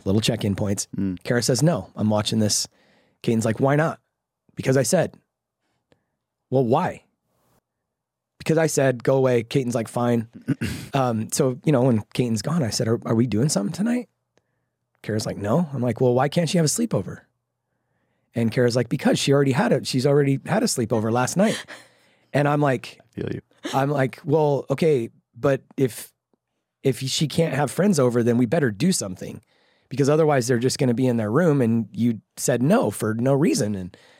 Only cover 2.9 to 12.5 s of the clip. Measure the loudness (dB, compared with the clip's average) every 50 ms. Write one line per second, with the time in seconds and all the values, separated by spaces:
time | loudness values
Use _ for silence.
2.9 | _ _ _ _ _ _ -2 -2 0 0 0 -2 0 0 0 2 2 2 0 -2
3.9 | -4 -8 _ _ _ _ _ _ _ _ _ _ _ -6 -2 0 2 2 2 2
4.9 | 2 0 0 -2 -6 -12 _ _ _ _ _ _ _ _ _ _ _ _ _ _
5.9 | _ _ _ _ _ _ _ _ _ _ _ _ 0 2 2 4 2 2 0 -2
6.9 | -6 -8 -16 _ _ _ _ _ _ _ _ _ _ _ _ _ _ _ _ _
7.9 | _ _ _ _ _ _ _ _ _ _ -2 0 0 2 2 2 2 2 2 2
8.9 | 0 0 0 0 2 2 4 2 2 2 0 0 -2 -2 -2 0 -2 -4 -4 -4
9.9 | -4 -2 0 2 0 0 -2 -6 -12 -12 -6 -6 -4 -4 -4 -8 -8 -10 -10 -4
10.9 | -2 0 0 0 0 -2 -4 -4 -2 0 0 0 0 -2 0 2 2 4 4 4
11.9 | 2 2 0 -4 -4 -4 -2 -2 -2 -2 -2 -2